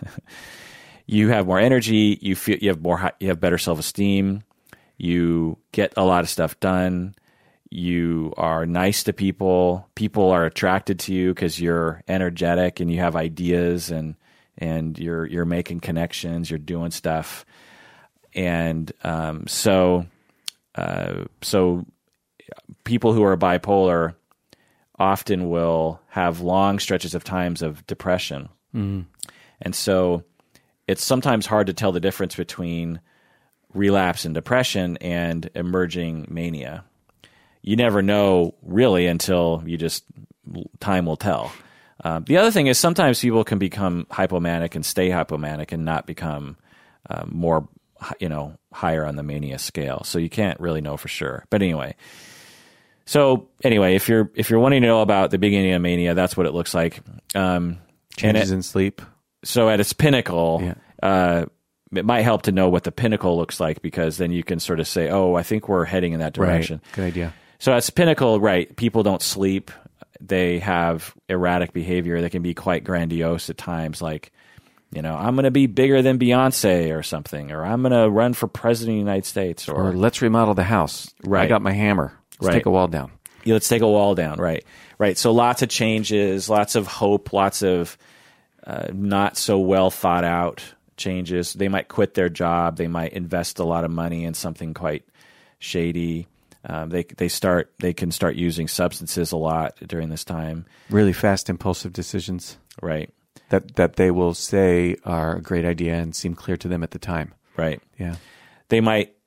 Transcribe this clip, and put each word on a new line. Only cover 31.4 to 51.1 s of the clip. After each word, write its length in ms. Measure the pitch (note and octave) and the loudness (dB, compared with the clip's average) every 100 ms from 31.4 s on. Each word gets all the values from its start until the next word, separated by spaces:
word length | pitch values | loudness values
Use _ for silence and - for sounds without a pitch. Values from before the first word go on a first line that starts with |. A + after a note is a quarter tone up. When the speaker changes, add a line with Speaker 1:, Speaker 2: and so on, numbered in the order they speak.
| - | 2
Speaker 1:
hard 220 | A2 F#2+ | 0 0
to 40 | |
tell 200 | F2 G#2 | 0 0
the 80 | F2 | 0
difference 340 | F#2 - F#2 | -2 -2 -6
between 640 | - F2 - F2 E2+ E2+ E2 - _ _ _ _ _ _ | -6 -10 -8 -8 -6 -6 -8 -14 _ _ _ _ _ _
relapse 520 | F#2+ G2+ G2 F#2 E2+ | 0 4 4 2 0
and 100 | E2+ | -4
depression 600 | D#2 - B2 B2+ G2+ F2+ E2+ | -6 0 0 0 -2 -4 -4
and 520 | F2 F2 E2+ E2 D#2+ | -6 -4 -2 -4 -6
emerging 720 | - F2 F#2 F2+ F2 E2 D#2+ - | -8 -4 -2 -2 -4 -6 -8 -10
mania. 540 | E2 E2+ D#2 B1+ E2 - _ _ _ _ _ _ _ | -8 -8 -8 -10 -14 -18 _ _ _ _ _ _ _
You 140 | - A2+ | -2 2
never 260 | A#2+ G2+ | 4 4
know 540 | G2 G#2 G2+ F2+ E2+ - | 4 4 6 6 4 -2
really 460 | E2+ F#2 B2+ F#2 F2 | -2 4 6 6 4
until 560 | E2+ - F2+ E2+ E2 | 0 0 2 2 0
you 120 | E2 E2+ | -4 -6
just, 260 | E2 - - - - _ - F2 - - | -4 -6 -10 -20 -20 _ -16 -14 -14 -8
time 260 | - F#2+ E2+ | -2 0 0
will 100 | D#2 | -2
tell. 360 | G#2 D2 A1+ - - _ _ - | -2 -2 -4 -12 -20 _ _ -10
Uh, 160 | E2 E2 E2 | -6 -4 2
the 120 | E3 | 4
other 120 | A3 | 4
thing 160 | G#3 C#3 | 4 4
is 100 | B2 | 4
sometimes 440 | E3+ E3+ D#3+ A#2+ | 4 4 2 2
people 240 | B2 A2+ | 2 2
can 140 | G#2+ G#2 | 2 0
become 460 | F#2+ G2 F#2+ F2 - | 0 -2 -2 -2 -4
hypomanic 640 | - F#2+ F2+ E2+ E2+ E2+ | -2 -2 0 0 -2 -4
and 100 | D#2+ | -6
stay 260 | D2+ - F#2 | -6 0 0
hypomanic 600 | F2+ D#2 D2+ D2 D2+ D#2 | 0 -2 -4 -6 -8 -8
and 140 | E2 | -6
not 240 | D#2+ D#2+ - | -4 -4 -6
become, 480 | D#2+ E2 D2 C#2 D#2+ _ _ _ _ - | -8 -8 -8 -10 -16 _ _ _ _ -14
uh, 140 | G1+ | -12
more, 440 | G1+ D#2+ E2+ D#2+ C#2+ _ _ _ | -10 -4 0 0 0 _ _ _
hi-, 160 | - - | -14 -8
you 100 | F2+ | -6
know, 300 | D2+ D2 D#2+ _ | -6 -8 -14 _
higher 320 | - F2+ D#2+ | -6 -2 -2
on 100 | D2+ | -2
the 80 | C#2+ | -6
mania 380 | D2 D2 C#2+ C2+ | -6 -8 -8 -8
scale. 420 | - - C#2 C2 | -10 -8 -6 -6
So 140 | - F2 | -6 -4
you 100 | E2+ | -4
can't 300 | - G2+ - | -2 -2 -2
really 220 | E2+ D#2 | -4 -4
know 160 | D2+ D2 | -4 -8
for 100 | |
sure. 380 | - | -10